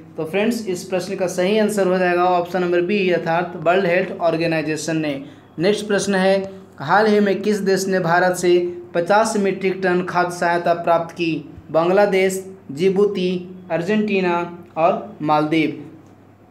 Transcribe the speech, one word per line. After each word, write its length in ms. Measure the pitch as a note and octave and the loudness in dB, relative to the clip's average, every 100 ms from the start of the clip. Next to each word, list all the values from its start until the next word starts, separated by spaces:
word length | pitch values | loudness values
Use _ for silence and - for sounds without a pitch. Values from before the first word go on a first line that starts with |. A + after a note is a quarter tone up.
| - - | -14 -10
तो 80 | D#3+ | -4
फ्रेंड्स, 420 | G3 A3+ A3+ F#3 | -2 0 -2 -4
इस 160 | F3 - | -6 -4
प्रश्न 300 | F#3 F3+ F#3+ | -4 -4 -4
का 120 | F3 | -4
सही 280 | F3+ F#3 G#3+ | 0 0 2
आंसर 280 | G#3 G#3 F#3 | 2 2 2
हो 100 | F#3 | 2
जाएगा 280 | F3+ F3 F3+ | 2 2 2
ऑप्शन 360 | F3+ F3 F#3 | 2 0 -2
नंबर 200 | F3 F3 | 0 2
बी 260 | F3 G#3 F3+ | 2 0 2
अर्थात 420 | E3+ E3+ E3+ F3+ E3+ | 0 0 -2 -2 -2
वर्ल्ड 280 | D#3+ F#3 F3+ | 0 2 2
हेल्थ 260 | F3+ F3+ - | 0 -2 -2
ऑर्गेनाइजेशन 760 | E3+ E3 E3 D#3+ D#3 D3+ E3 D#3+ | -2 0 0 -2 -2 -4 -4 -2
ने। 240 | D3+ C3+ C#3 - - - | -2 -6 -10 -20 -16 -2
नेक्स्ट 280 | F#3 G#3 G#3 | 0 0 0
प्रश्न 280 | G3 G3 F#3+ | -2 0 0
है, 480 | F#3+ G3 F#3+ - - - | 2 0 -2 -12 -20 -12
हाल 280 | D3 F#3+ A3 | 0 2 4
ही 120 | G#3 | 4
में 220 | G3+ F#3+ | 2 0
किस 180 | G#3 G3 | 0 0
देश 280 | F#3+ F#3+ F#3+ | 0 0 0
ने 120 | F#3 | 0
भारत 340 | E3 F3 F#3 F3 | 2 2 2 2
से 220 | F3+ F3 F3 - - E3+ | 2 2 2 -6 -6 -4
पचास 400 | E3 G3+ A3+ G#3 | 2 2 2 0
मीट्रिक 420 | G3 F#3+ F#3+ F#3 | -2 0 -2 -2
टन 180 | F#3+ F3+ | 0 0
खाद्य 320 | F3+ F3 F3 - | 0 -2 -2 0
सहायता 380 | E3+ E3+ F3 E3+ | 0 0 0 0
प्राप्त 400 | E3+ E3 E3 - | 2 0 0 -4
की? 180 | E3 D3 - - - | -4 -4 -8 -18 -2
बांग्लादेश, 720 | D#3 E3+ G3 G3+ F#3+ F#3+ F#3+ - - - | 0 2 4 4 4 2 0 -10 -18 -12
जिबूती, 760 | C#3+ F#3+ F#3 G3+ F#3 F3+ F3+ - - - | 0 2 4 2 2 -2 -2 -6 -16 -6
अर्जेंटीना 640 | E3 F3 G#3+ G#3 G3 F3 F3 F3 - - D#3+ | -4 0 0 0 0 0 0 -4 -10 -10 0
और 400 | F3 G#3 - - | 2 2 -6 -6
मालदीव। 600 | D3+ D3+ D3+ D#3+ D3 - - - - - - - - | 0 2 2 0 0 -4 -14 -20 -20 -20 -20 -20 -20